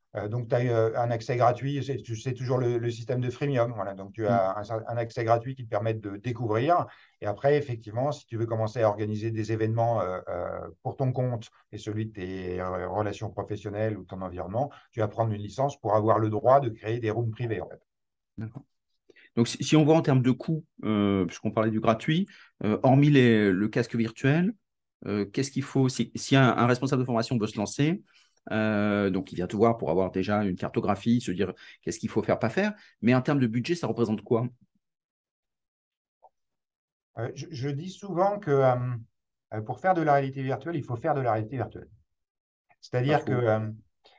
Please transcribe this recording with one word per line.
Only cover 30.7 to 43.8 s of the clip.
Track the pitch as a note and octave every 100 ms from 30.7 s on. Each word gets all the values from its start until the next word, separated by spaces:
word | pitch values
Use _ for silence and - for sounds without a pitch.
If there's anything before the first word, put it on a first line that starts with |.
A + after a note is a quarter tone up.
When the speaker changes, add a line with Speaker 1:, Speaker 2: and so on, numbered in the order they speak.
| A#2 G2 G2+ A#2 A#2+
Speaker 2:
se | -
dire | F2+ F#2 - - -
qu'est-ce | - -
qu'il | -
faut | A2
faire, | - F#2
pas | A2+
faire, | F#3 G#3 G#3 - -
mais | A#2+
en | B2+
termes | C3 C#3+
de | B2
budget, | A#2+ A#2
ça | F3 A2
représente | A2+ A2 G#2+
quoi ? | - A2+ B2 - _ _ _ _ _ _ _ _ _ _ _ _ _ _ _ _ _ _ _ _ _ _ _ _ _ -
Speaker 1:
Euh, | A#2+
je, | - D#3+
je | C#3+ C#3
dis | C#3+ F#3
souvent | - G3+ E3+ G3 G#3
que, | D#3
euh, | C#3 C3 B2+ B2+ A#2 A#2 _ _ _ _
euh, | A2
pour | G#2+ B2
faire | F#3+
de | F3
la | D3+
réalité | C#3+ C3+ C3+
virtuelle, | C3 C3 E3 E3
il |
faut | A#2+ A2+
faire | D#3+
de | C#3+
la | A#2+
réalité | A2 A2 C3
virtuelle. | G2+ F2+ - _ _ _ _ _ _ _ _ _
C'est-à-dire | - B2 C3+ D3+
Speaker 2:
Pas | -
faux. | B2+
Speaker 1:
que, | A2+
euh, | A2 A2 A2